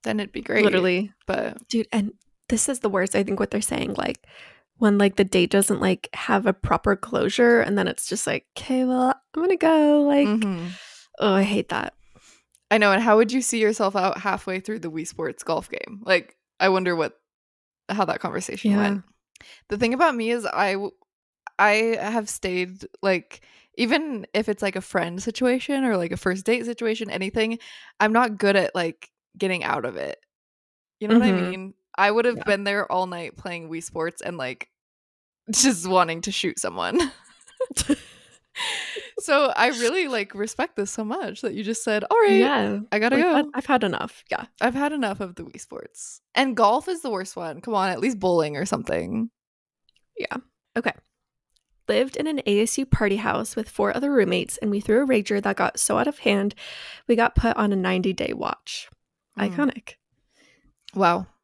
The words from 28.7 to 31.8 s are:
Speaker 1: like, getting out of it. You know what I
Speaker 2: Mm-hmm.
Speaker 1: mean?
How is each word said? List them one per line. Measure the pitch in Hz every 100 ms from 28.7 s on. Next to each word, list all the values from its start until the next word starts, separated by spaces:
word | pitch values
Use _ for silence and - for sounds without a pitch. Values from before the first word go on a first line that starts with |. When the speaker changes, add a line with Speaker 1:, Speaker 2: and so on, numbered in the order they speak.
| 185
Speaker 1:
like, | 170 160 - _ _ -
getting | 190 180
out | - - 123
of | 87
it. | 69 - _ _ _ _ _ _ _ _
You | 208
know | 226
what | 240
I |
Speaker 2:
Mm-hmm. | 185 180
Speaker 1:
mean? | 185 190 -